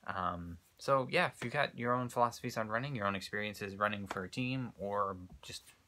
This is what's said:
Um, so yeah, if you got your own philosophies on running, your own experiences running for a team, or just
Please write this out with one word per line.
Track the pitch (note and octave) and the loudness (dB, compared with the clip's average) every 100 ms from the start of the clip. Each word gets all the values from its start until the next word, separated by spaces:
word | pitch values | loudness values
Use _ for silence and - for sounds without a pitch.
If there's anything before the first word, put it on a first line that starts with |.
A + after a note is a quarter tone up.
| - | -4
Um, | F#2 F2+ F2+ E2+ F2 _ _ | -2 -2 -2 -6 -10 _ _
so | - C#3 A#2+ | 4 4 4
yeah, | D3+ E3 | 2 2
if | - | 0
you | A#2+ | -4
got | C#3+ C#3 - | 0 0 0
your | A#2+ | 2
own | B2 B2 | 2 2
philosophies | B2 A#2+ - B2+ A#2 | 4 4 4 -4 -2
on | G#2+ | 0
running, | A2+ C#3 C3 | 0 -2 0
your | G2+ | 0
own | G2 | 0
experiences | - G#2 G#2 G2+ G2+ G2 | -2 -4 -4 -4 -6 2
running | G#2 G#2 G2 | 2 2 -4
for | G2 F#2 | -4 -4
a | |
team, | - B2+ C3 A#2+ - | -2 0 0 -4 -4
or | G2 G2+ G2 F#2+ F2+ - | -2 0 0 -2 -10 -14
just | - - - - | -12 -12 -14 -20